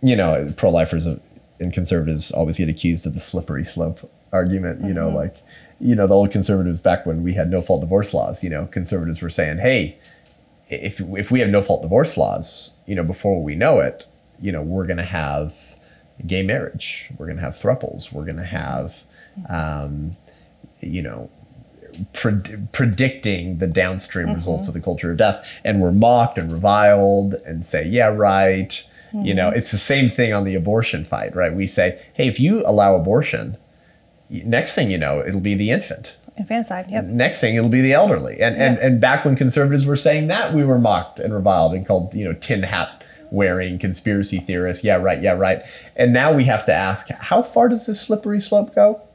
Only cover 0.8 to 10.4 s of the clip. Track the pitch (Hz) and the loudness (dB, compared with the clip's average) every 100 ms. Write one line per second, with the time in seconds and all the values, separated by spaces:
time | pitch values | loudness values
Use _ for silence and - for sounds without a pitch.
0.8 | 80 82 82 71 _ - _ _ 87 85 | 2 0 -2 -4 _ -20 _ _ -6 -4
1.8 | 87 90 78 78 - - 78 85 85 80 | 0 0 0 -2 -4 -4 -2 -2 -2 0
2.8 | 87 82 82 78 - 87 82 71 95 - | -2 -2 -4 -8 -8 -8 -6 -8 -8 -6
3.8 | 82 80 - _ _ 95 90 95 90 87 | -6 -6 -14 _ _ -2 0 0 -4 -6
4.8 | 98 85 82 76 80 - _ - - _ | -4 -2 -2 -2 -4 -8 _ -20 -20 _
5.8 | - 113 98 98 101 104 95 98 90 85 | 0 2 4 4 4 0 0 0 0 0
6.8 | 92 87 - 82 87 92 82 90 - 87 | 0 0 -2 -4 -2 -2 0 -2 0 -2
7.8 | 82 95 104 76 50 - 90 76 80 - | 2 0 0 -2 -4 -6 -8 -6 -6 -6
8.8 | 85 95 82 80 85 76 80 78 101 131 | -4 -4 -4 -6 -8 -4 -4 0 0 0
9.8 | 101 - - _ _ _ | -2 -8 -20 _ _ _